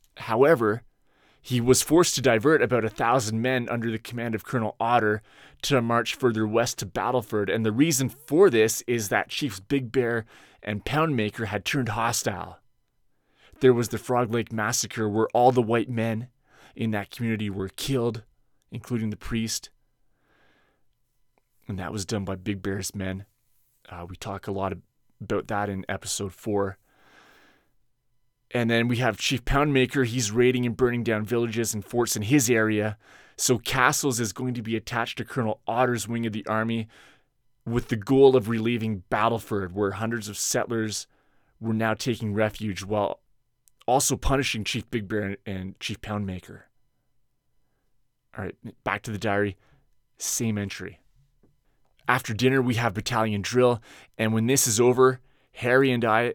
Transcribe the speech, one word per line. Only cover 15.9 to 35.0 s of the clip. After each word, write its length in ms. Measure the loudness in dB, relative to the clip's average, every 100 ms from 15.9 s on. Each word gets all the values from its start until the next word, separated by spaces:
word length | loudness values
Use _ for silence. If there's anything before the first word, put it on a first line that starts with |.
| -2 -2 -4 -8 _ _ _ -20 -6
in 140 | -4
that 200 | -4 -6
community 380 | -6 -4 -2 -4
were 220 | -6 -8
killed, 540 | -8 -4 -2 -2 -4 -12 _ _ _ _
including 400 | -14 -6 -4 -4
the 60 | -6
priest. 540 | -6 -4 -4 -6 -10 _ _ _ _ _ _ _ _ _ _ _ _ _ _ _ _ _ _ _ -10
And 120 | -8
that 140 | -6
was 120 | -8
done 200 | -6 -6
by 100 | -6
Big 280 | -6 -6 -6
Bear's 320 | -6 -6 -6
men. 300 | -8 -6 -8 -12 _ _ _ _ _ -20
Uh, 180 | -16 -14
we 80 | -14
talk 300 | -12 -10 -8
a 60 |
lot 200 | -4 -4
ab-, 100 | -6 -12 _ _ _
about 280 | -6 -4 -2
that 200 | -4 -2
in 160 | -4 -6
episode 440 | -8 -6 -8 -8
four. 460 | -8 -4 -2 -2 -6 _ _ _ _ _ _ _ _ _ _ _ _ _ _ _ _ _
And 180 | -2 2
then 180 | 2 2
we 80 | 2
have 220 | 0 0
Chief 260 | -2 -2
Poundmaker. 640 | 0 2 4 4 2 2 0
He's 240 | 0 -2
raiding 340 | 4 4 4
and 100 | -2
burning 280 | 2 2 2
down 240 | 0 -2 0
villages 480 | -2 0 -2 -2
and 100 | -4
forts 320 | -4 0 0 0
in 60 |
his 260 | 2 4 4
area. 480 | 4 4 2 -2 -6 _ -20 -20 -6
So 220 | 0 0
Castles 640 | 0 2 4 4 0 0
is 120 | -2
going 220 | -4 -6
to 80 | -6
be 120 | -4
attached 440 | -6 -4 -4